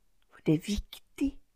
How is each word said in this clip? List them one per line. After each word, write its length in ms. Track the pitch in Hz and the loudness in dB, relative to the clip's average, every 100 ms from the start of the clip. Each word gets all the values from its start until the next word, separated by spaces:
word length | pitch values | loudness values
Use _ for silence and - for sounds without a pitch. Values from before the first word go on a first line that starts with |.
| _ _ _ | _ _ _
For 100 | - - | -4 2
det 80 | |
er 120 | 156 - | 2 2
viktig 640 | 208 - - - - 277 - - | -4 -4 -14 -14 -4 -4 -4 -18